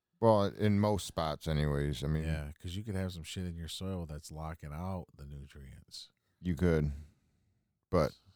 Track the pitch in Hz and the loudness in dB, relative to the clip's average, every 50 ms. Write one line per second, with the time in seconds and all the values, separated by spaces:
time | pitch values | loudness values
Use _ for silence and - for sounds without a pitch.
0 | _ _ _ - 113 113 110 104 101 98 - - 104 107 101 101 104 104 107 95 | _ _ _ 4 6 6 8 8 6 2 0 2 4 4 6 6 6 4 2 0
1 | - - - - 82 78 73 - - 82 78 73 76 73 73 71 73 73 71 62 | -2 -4 -4 -2 0 0 -2 -2 -2 0 2 2 4 4 2 2 2 0 -2 -2
2 | 69 71 78 78 78 80 82 78 73 73 76 _ - 90 85 98 107 113 98 95 | -2 -2 0 0 0 0 -2 -2 -4 -8 -10 _ -10 -8 -8 -8 -6 -4 -4 -2
3 | 95 92 85 85 80 - - 98 92 90 85 85 82 80 - - 95 95 95 90 | -2 -4 -6 -8 -10 -10 -8 -6 -6 -6 -6 -8 -8 -8 -8 -8 -6 -6 -4 -6
4 | 85 73 76 76 - - 78 76 80 80 80 - - 73 73 78 90 92 95 90 | -6 -6 -8 -10 -12 -12 -10 -8 -8 -8 -8 -8 -10 -10 -8 -8 -6 -6 -6 -6
5 | - - - - 71 71 71 71 69 69 - 73 67 65 - - - _ - - | -8 -10 -16 -18 -16 -14 -14 -14 -14 -16 -18 -18 -18 -18 -18 -20 -20 _ -18 -18
6 | - - _ _ _ _ _ _ - 90 87 71 90 87 82 78 76 76 71 71 | -18 -18 _ _ _ _ _ _ -2 -2 0 4 4 4 4 4 4 2 -2 -4
7 | - - _ _ _ _ _ _ _ _ _ _ _ _ _ _ _ - - 90 | -12 -18 _ _ _ _ _ _ _ _ _ _ _ _ _ _ _ 0 2 2
8 | 78 - - _ _ _ _ | 2 2 0 _ _ _ _